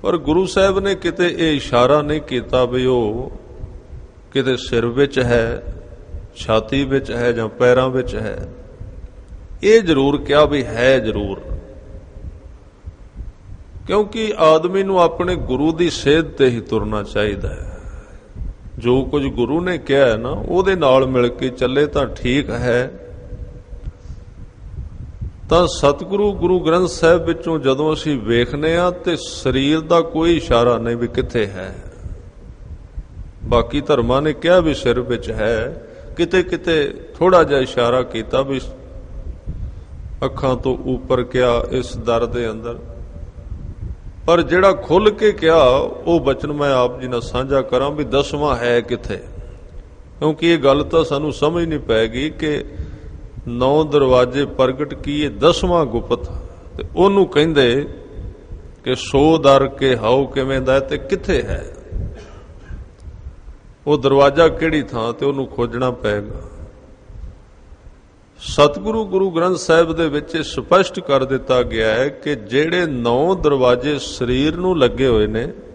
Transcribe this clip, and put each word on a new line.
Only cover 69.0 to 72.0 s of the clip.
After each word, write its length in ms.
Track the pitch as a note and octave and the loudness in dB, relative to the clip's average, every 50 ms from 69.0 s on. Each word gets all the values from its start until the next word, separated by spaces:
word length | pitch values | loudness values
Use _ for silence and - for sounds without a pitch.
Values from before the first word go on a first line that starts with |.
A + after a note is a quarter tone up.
| A3 | -2
ਗੁਰੂ 260 | G3 F#3 F#3+ G3 G3 | 0 0 0 0 2
ਗ੍ਰੰਥ 260 | E3 E3 E3+ F#3 F#3 | 0 0 0 0 0
ਸਾਹਿਬ 380 | D#3 - - D#3+ E3 E3+ E3 D#3+ | -2 2 4 4 4 6 4 2
ਦੇ 140 | D#3+ E3 D#3 | -2 -2 0
ਵਿੱਚ 260 | C#3 D3 D3 - - | 0 -4 -6 -4 -6
ਇਹ 80 | D#3+ D3 | -6 -6
ਸਪਸ਼ਟ 560 | - - C3+ A#2 - E3+ F#3+ F#3+ F#3 - G3 | -4 -6 -8 0 2 4 4 4 2 -2 -10
ਕਰ 260 | F3 - C#3 C3+ C3 | -2 0 2 2 2
ਦਿੱਤਾ 380 | B2+ C3+ B2+ - - C3 B2 B2 | 0 -2 -4 0 0 0 2 2
ਗਿਆ 260 | A2+ A2+ A2+ A2 A2 | 0 -2 0 0 2
ਹੈ 200 | A2 A#2 | 2 2